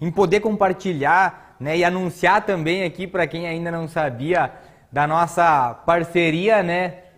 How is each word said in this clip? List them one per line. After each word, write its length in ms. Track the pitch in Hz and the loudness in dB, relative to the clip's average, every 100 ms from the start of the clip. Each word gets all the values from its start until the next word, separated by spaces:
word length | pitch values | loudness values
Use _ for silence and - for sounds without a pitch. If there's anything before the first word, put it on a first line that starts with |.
em 100 | 165 | -4
poder 300 | 165 180 202 | 0 2 2
compartilhar, 1120 | 220 208 196 - 190 156 143 175 185 - - - | 0 0 0 0 -4 -2 2 4 2 -2 -16 -10
né, 160 | 135 165 | -4 0
e 60 | |
anunciar 580 | 175 180 180 - 175 208 | 2 0 -4 0 2 2
também 380 | 214 185 156 185 | 2 -2 -2 -2
aqui 240 | 175 165 185 | -4 -6 -6
pra 220 | 185 165 | -2 -2
quem 180 | 165 170 | -4 -8
ainda 240 | 165 170 | -6 -6
não 160 | 165 160 | -6 -6
sabia 640 | 170 147 120 147 175 135 - - - _ | -4 -4 -2 -2 0 0 -4 -20 -20 _
da 160 | 143 147 | -2 0
nossa 680 | 160 170 - 170 147 123 117 - | 0 0 2 4 4 2 -2 0
parceria, 800 | 170 165 175 165 156 202 214 | 0 0 0 2 2 2 2
né, 300 | 175 175 180 - - | 2 -2 -4 -8 -20